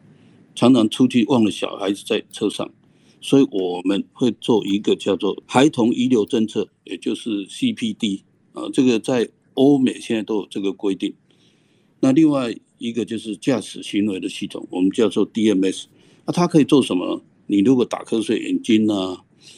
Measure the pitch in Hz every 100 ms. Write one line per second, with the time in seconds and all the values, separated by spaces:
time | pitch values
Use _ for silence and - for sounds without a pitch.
0 | _ _ _ _ _ - 123 127 107 -
1 | 127 123 107 127 107 - 95 - 98 101
2 | - 107 - - 107 - - _ _ _
3 | _ _ - 139 135 95 90 90 92 98
4 | - - 127 - - 110 98 101 110 98
5 | 110 92 98 - - 123 151 127 117 127
6 | 127 120 101 117 110 110 92 _ - 95
7 | 127 107 117 101 92 - 123 107 117 101
8 | 107 98 _ _ _ - 101 123 127 113
9 | - 127 107 _ _ - 135 143 123 113
10 | - 110 101 107 - 110 98 92 101 95
11 | 98 - _ _ _ _ _ _ _ _
12 | 135 135 156 139 120 101 _ _ 120 117
13 | 104 113 113 98 - 113 - 104 - 104
14 | 104 92 90 - 104 - - 90 95 110
15 | 104 110 95 117 107 95 95 - - _
16 | _ _ - 165 175 160 131 143 110 90
17 | 90 87 - _ - 101 101 127 110 -
18 | - 113 104 110 - 90 104 110 107 101
19 | 92 92 _ _ -